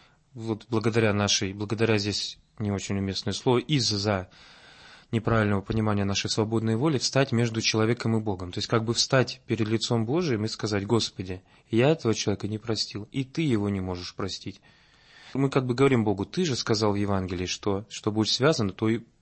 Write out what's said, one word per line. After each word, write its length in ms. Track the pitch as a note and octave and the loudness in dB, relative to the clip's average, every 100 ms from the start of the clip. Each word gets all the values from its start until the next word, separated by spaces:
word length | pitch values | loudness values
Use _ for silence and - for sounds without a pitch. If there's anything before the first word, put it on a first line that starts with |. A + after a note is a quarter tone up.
| _ _ _ | _ _ _
вот 320 | B2 A2+ G#2 - | -12 -6 -6 -2
благодаря 460 | A2+ A2 A2 A2 | 0 2 4 4
нашей, 400 | G2+ G2+ - G2 | 4 2 2 -2
благодаря 420 | G2+ G#2 G#2+ A2+ G#2+ | -4 -4 0 2 2
здесь 420 | G2+ G2 - - _ - | 2 -4 -6 -12 _ -6
не 120 | G#2 | -2
очень 260 | G2 - G2+ | -2 -2 -4
уместное 340 | G2 F#2 - | -2 -4 -4
слово, 260 | F#2+ - B2 | -2 2 2
из-за 680 | - D3+ A#2 G#2 G#2 G2 F2+ - - - - - - - - | 2 0 0 0 0 0 -2 -14 -20 -20 -20 -20 -20 -20 -4
неправильного 500 | A#2 A2 A2+ G#2 G2+ | -2 2 2 4 2
понимания 420 | G2+ A2 G#2+ G2+ | 0 0 0 2
нашей 240 | G2 G2 G#2 | 0 0 -2
свободной 480 | - A2 A2+ A2+ A2+ | 0 0 0 0 0
воли, 220 | D3+ C3+ | 0 0
встать 340 | - C3+ C3+ | 0 0 2
между 300 | A#2 A#2 A2 | 2 0 0
человеком 520 | - A2 A2 A#2+ A#2 A2+ | 0 2 2 2 2 0
и 20 | |
Богом. 320 | G#2+ F#2 F2+ | 0 -4 -4
То 60 | G2 | -6
есть 100 | - | 0
как 160 | A#2 | 0
бы 80 | A2+ | 0
встать 480 | A#2 - C3+ B2 - - | 0 2 2 2 -2 -4
перед 200 | A2 G#2+ | -2 0
лицом 380 | A2 - A#2 | 0 0 0
Божиим 400 | A2 D#3 F3 A2 | 0 0 0 0
и 40 | G#2+ | -2
сказать: 360 | - G#2+ G#2 G2+ | -4 -2 -2 2
"Господи, 540 | A#2 - - F#2 F#2 _ - - | 0 0 -6 -8 -8 _ -20 -2
я 180 | A2+ C3 | 2 4
этого 240 | D#3+ A#2 | 4 2
человека 360 | G#2+ - G2+ G2+ | 0 0 -2 -4
не 100 | G#2+ | -8
простил, 500 | - G#2+ - G#2 G#2+ | -4 -4 -4 -8 -10
и 120 | - | -8
ты 160 | C3 - | -6 -2
его 300 | D#3+ A2+ G2+ | 0 2 0
не 100 | G2 | -2
можешь 340 | F#2 F2+ F2+ | -4 -6 -8
простить". 460 | - G2 - - - _ _ _ _ _ - - | -8 -8 -8 -12 -16 _ _ _ _ _ -20 -10
Мы 160 | B2+ C3+ | -2 0
как 160 | C#3 | 0
бы 100 | B2+ | 0
говорим 300 | A#2+ C#3 B2+ | 2 4 4
Богу: 220 | G#2+ G2 G2 | 2 0 -2
Ты 180 | - | -2
же 100 | F3+ | -2
сказал 380 | A#2+ - G#2+ G#2+ | -2 -2 2 2
в 40 | G2+ | 2
Евангелии, 500 | G2+ G2 F#2 F2+ F2+ | 0 -2 -2 -4 -6
что, 400 | - G#2+ G2 A2 | -4 -2 -4 -4
что 240 | - - | -8 -4
будет 160 | G#2+ G#2+ | -2 0
связано, 440 | - C3+ D#3+ G2+ | 2 2 2 -2
то 160 | - A2 | -2 -2
и 120 | A2+ - _ | -2 -6 _